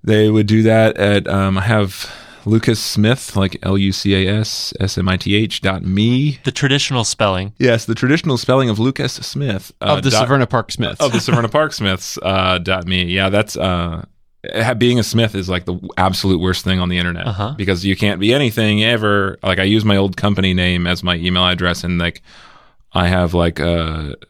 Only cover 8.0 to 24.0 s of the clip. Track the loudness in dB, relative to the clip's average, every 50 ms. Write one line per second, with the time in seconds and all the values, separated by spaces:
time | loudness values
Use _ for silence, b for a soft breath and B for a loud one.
8 | 2 2 2 0 0 -2 -2 -2 0 2 2 2 2 2 0 0 0 -2 -2 -2
9 | -6 -6 -6 -8 -12 -10 -6 -6 -4 -4 -4 -6 -8 -14 -14 _ -2 -2 -2 0
10 | 0 0 2 2 2 2 2 0 2 0 0 -2 -2 -4 -6 -4 -4 -4 -2 -2
11 | -2 0 0 0 0 2 0 0 0 0 0 0 0 0 -2 -4 -2 -2 -2 -2
12 | -6 -10 -12 -6 -4 -2 0 0 0 0 0 -2 -2 -2 -4 -4 -2 -2 -2 -2
13 | 0 0 0 0 0 2 2 0 0 -2 -4 -2 -2 0 0 -2 -2 -4 -6 -10
14 | -12 -16 _ _ _ _ _ _ -16 -8 -4 -2 -2 0 0 2 2 4 4 2
15 | 0 0 0 0 0 0 -2 -4 -4 -4 -4 -4 -4 -6 -8 -6 -8 -8 -2 0
16 | 0 0 0 0 2 2 2 2 2 0 -2 0 0 0 0 0 0 0 0 -2
17 | -2 -2 -4 -4 -6 -6 -4 -4 -4 -6 -4 -4 -2 -2 -2 0 0 -2 0 2
18 | 0 -2 0 0 2 2 2 2 2 0 0 0 0 2 2 2 2 2 2 2
19 | 2 2 2 2 0 -2 -4 -4 -2 -2 0 2 2 2 2 2 4 4 2 4
20 | 2 0 -2 -2 0 0 0 2 2 2 2 2 2 0 0 0 0 -2 -2 -2
21 | -2 -2 -2 -2 -2 -2 0 2 2 2 0 0 0 -2 -2 -2 -4 -4 -2 -2
22 | -2 -2 -4 -8 B B B B B B B B B B B B B _ -2 0
23 | 0 2 2 2 2 2 2 2 0 0 0 -2 -2 0 0 0 -2 -4 -6 -8